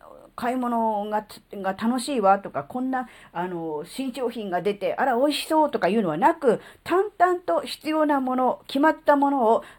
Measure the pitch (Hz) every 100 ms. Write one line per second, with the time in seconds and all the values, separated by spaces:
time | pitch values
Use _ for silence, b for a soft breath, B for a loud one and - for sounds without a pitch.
0 | - - - - 240 254 240 233 226 208
1 | 208 214 214 - _ 202 190 190 226 254
2 | 262 262 196 196 190 135 143 247 262 262
3 | 247 B B 170 180 175 165 151 175 -
4 | 269 269 240 233 202 175 190 196 180 -
5 | 262 233 294 277 - 311 294 233 175 226
6 | 180 151 285 330 262 - B B - 349
7 | 415 - 359 359 - 330 254 - 302 311
8 | 302 285 254 254 254 - - 277 311 302
9 | - 285 277 277 220 226 B